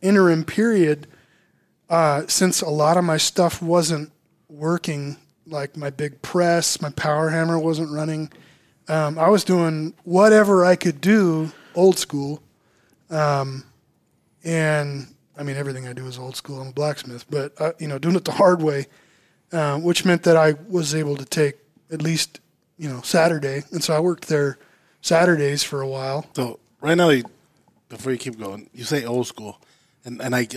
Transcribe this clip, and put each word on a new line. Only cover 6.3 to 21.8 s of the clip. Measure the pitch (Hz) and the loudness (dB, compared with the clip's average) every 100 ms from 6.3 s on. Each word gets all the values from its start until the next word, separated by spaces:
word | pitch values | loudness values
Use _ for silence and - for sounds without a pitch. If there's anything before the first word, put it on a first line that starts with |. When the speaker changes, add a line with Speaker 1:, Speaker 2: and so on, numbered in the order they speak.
| 180 170 170 - - | 0 2 2 0 -4
Speaker 1:
my | 147 | -8
power | - 151 151 160 | -4 -2 0 0
hammer | 165 165 165 | 0 0 0
wasn't | 160 156 156 | 0 -2 -4
running, | 151 156 156 151 - _ _ _ _ - | -6 -6 -6 -8 -14 _ _ _ _ -4
um, | 156 151 160 | -2 -2 2
I | 165 | 4
was | 208 | 4
doing | - 180 165 156 156 - | 4 2 2 -2 -6 -10
whatever | 175 180 214 214 208 190 | 0 4 8 8 6 6
I | 180 175 | 6 4
could | 180 139 | 0 0
do | 180 220 180 156 156 - - | 2 4 4 0 -4 -10 -8
old | 175 190 185 | 2 4 4
school. | - 143 139 151 _ _ _ _ _ _ - | -2 -6 -6 -8 _ _ _ _ _ _ -8
Um, | 156 147 139 135 131 - _ _ _ _ _ _ _ | -2 0 0 -4 -10 -16 _ _ _ _ _ _ _
and, | 165 160 156 151 143 139 131 _ _ - | -4 -2 0 0 -2 -8 -12 _ _ -12
I | |
mean, | 143 139 | -8 -6
everything | 139 131 127 | -8 -10 -12
I | |
do | 123 131 | -12 -14
is | 123 | -14
old | 131 - | -14 -14
school. | - 135 | -14 -14
I'm | 131 | -10
a | |
blacksmith. | 131 151 143 127 120 - | -4 -4 -6 -12 -18 -8
But, | 147 143 - | -6 -6 -4
uh, | 160 - | -6 -4
you | 156 | -8
know, | 135 | -4
doing | 160 185 | -2 -2
it | |
the | - | -2
hard | - 190 175 | 2 4 4
way, | 156 139 135 _ _ _ _ _ _ | 0 -2 -6 _ _ _ _ _ _
uh, | 165 147 143 | -2 -2 0
which | 170 175 | 0 0
meant | 185 170 | 2 2
that | 170 165 | 6 6
I | 156 147 202 | 6 2 -4
was | 180 147 | -4 -2
able | 156 147 139 | -4 -4 -6
to | |
take | 131 165 143 - _ _ | -4 -2 -2 -2 _ _